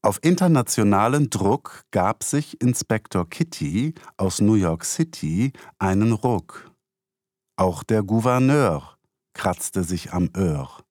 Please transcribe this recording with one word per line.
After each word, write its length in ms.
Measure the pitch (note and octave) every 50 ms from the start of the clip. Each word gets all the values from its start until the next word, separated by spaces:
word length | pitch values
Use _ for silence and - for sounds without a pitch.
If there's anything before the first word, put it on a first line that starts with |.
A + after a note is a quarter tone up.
| -
Auf 160 | G#2+ F#2+ -
internationalen 1080 | - D#3+ F3+ F3 F#3 F3+ E3 C3+ A#2 - - - G#2+ G2+ G2+ G2 G#2 A#2 C3 D3 D3+ A#2
Druck 520 | - - G2 G2 A#2+ D3 _ - - - - _
gab 320 | - G2+ F2+ G2 A2+ _ -
sich 380 | - - D3 D3+ - - -
Inspektor 640 | - B2 B2+ - - _ A2+ A2 _ - - G2 F2 E2
Kitty 680 | - - E3 E3 - - D#2 C#2+ D#2+ G#2 B2+ D#3 D#3 - - - _
aus 240 | - F#2+ F#2+ E2+ -
New 140 | G#2 G#2 A2
York 320 | G#2+ F#2+ E2+ D#2+ E2+ -
City 680 | - - - D#3+ E3+ - - - D#2 D#2+ F#2 A#2+ C3+ - - - - _ _
einen 340 | G2+ F#2+ F#2+ G2 G#2+ A2+ A#2
Ruck. 580 | G#2+ - B2+ A#2+ F#2 - - - - - - _ _ _ _ _ _ _ _ _ _ _ _ _ _ _ _ _ -
Auch 260 | F#2+ F#2 F2 D2+ -
der 200 | - A2+ A2 G#2+
Gouverneur 920 | F#2+ G#2+ A#2 A2 B2+ B2 B2+ C3 C3 C#3+ D3 C3+ G2+ D#2+ D2 - - - _ _ _ _ _ _ _ _
kratzte 500 | - - F#2+ F2+ - - - - F#2+ F2+
sich 300 | D#2+ F2+ E2+ - - -
am 160 | F2+ F2+ D#2+ - F#2
Öhr 320 | G2 F2 D#2 C#2+ C2+ C2 - - - _